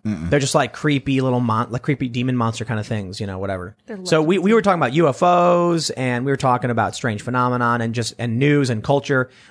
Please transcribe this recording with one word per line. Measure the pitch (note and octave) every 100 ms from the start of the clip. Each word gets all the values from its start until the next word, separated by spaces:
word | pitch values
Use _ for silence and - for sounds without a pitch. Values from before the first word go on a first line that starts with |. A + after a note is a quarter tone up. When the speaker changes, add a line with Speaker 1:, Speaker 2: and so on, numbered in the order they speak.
| A2
Speaker 1:
Mm-mm. | G2 E2
Speaker 2:
They're | C#3
just, | C3
like, | D#3 B2
creepy | - D3+ C#3 C#3 C3
little | C3 B2
mon-, | A#2+ A2 A#2
like, | B2
creepy | - C#3 C3
demon | A#2+ B2+ B2+
monster | A2+ A2+
kind | G#2+ A2
of | G#2
things, | A2 F#2+ F#2+
you | G2+
know, | F#2+
whatever. | G2 F#2+ F2+ - -
Speaker 3:
They're | G#3 F3+
Speaker 2:
So | D#3+
we, | D#3 F#3+
we | F#3
were | A3+
talking | G3+ F3+
about | B2+
U | C#3+ D#3+
F | C3
Os | F3+ F3 F3 F3 F3 E3+ C#3+
and | - B2+ A#2+
we | C3+
were | C3+
talking | C3+ B2 B2+
about | A#2 G2+
strange | - B2+ G#2
phenomenon | - B2+ B2 B2 A#2+ A#2
and | A2+
just, | A#2 A2+ -
and | A#2+ A#2
news | C#3+ D3 C3
and | A2
culture. | - C#3+ C#3 C3+ B2+ - -